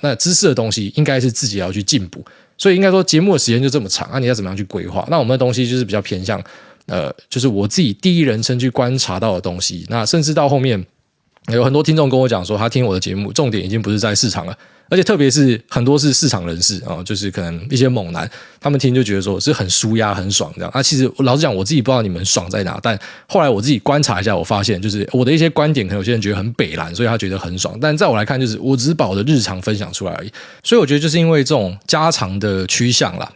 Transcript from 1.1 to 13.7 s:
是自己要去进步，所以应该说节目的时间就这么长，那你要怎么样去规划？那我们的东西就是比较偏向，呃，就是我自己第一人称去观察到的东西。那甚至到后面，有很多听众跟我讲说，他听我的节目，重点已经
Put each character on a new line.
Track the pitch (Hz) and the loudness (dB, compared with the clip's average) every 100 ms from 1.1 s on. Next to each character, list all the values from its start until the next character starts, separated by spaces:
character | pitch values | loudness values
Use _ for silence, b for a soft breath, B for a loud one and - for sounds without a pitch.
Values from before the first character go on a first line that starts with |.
| 135 | 2
是 | 123 | 0
自 | 113 123 | -2 -4
己 | 101 | -4
要 | 90 | -4
去 | 101 | -4
进 | 98 120 90 | -2 -2 -4
步， | - b b b - | -12 b b b 0
所 | 196 | 2
以 | |
应 | 185 | 4
该 | 196 | 4
说 | 190 | 4
节 | 180 156 | 4 4
目 | 196 | 4
的 | 165 | 2
时 | - | 2
间 | 117 | 2
就 | 135 | 2
这 | 139 | 0
么 | 98 | -2
长， | - - | -6 -4
那 | 135 | -2
你 | 123 | 0
要 | |
怎 | 120 | 0
么 | 95 | -2
样 | 95 | -6
去 | |
规 | 104 101 87 | -6 -6 -6
划？ | 98 - | -6 0
那 | - | 0
我 | |
们 | 117 | 2
的 | 131 | 2
东 | 127 | 2
西 | 120 120 | 0 0
就 | 127 | 0
是 | |
比 | 107 | -2
较 | 104 | -2
偏 | 98 95 | -4 -4
向， | 95 101 95 B B B - | -4 -6 -8 B B B -8
呃， | 90 73 - _ | -4 -4 -8 _
就 | 131 | -2
是 | 131 | 0
我 | 98 101 | 0 0
自 | - | 0
己 | 147 | 0
第 | 101 190 170 | 0 0 2
一 | |
人 | 143 110 | 2 0
称 | 113 123 | -2 -2
去 | 127 | 0
观 | 123 123 131 | 0 0 0
察 | - 92 | -2 -2
到 | 110 | -2
的 | 90 | -2
东 | 92 90 | -4 -6
西。 | - 90 87 | -6 -8 -6
那 | 117 | -4
甚 | 110 170 | 0 0
至 | 147 | 0
到 | 160 143 | 2 2
后 | 139 | 2
面， | 131 104 90 _ _ _ _ _ - | 2 -2 -4 _ _ _ _ _ -2
有 | 117 | 2
很 | 127 | 4
多 | 143 | 4
听 | 156 156 | 4 4
众 | 143 | 4
跟 | 131 | 4
我 | 127 | 2
讲 | 110 | 0
说， | 90 104 | -2 -2
他 | 117 | 0
听 | 123 | 0
我 | 123 | 0
的 | 92 | 0
节 | 92 | -2
目， | 95 101 | -4 -2
重 | - 139 | 0 0
点 | 107 | 0
已 | |
经 | 90 | -2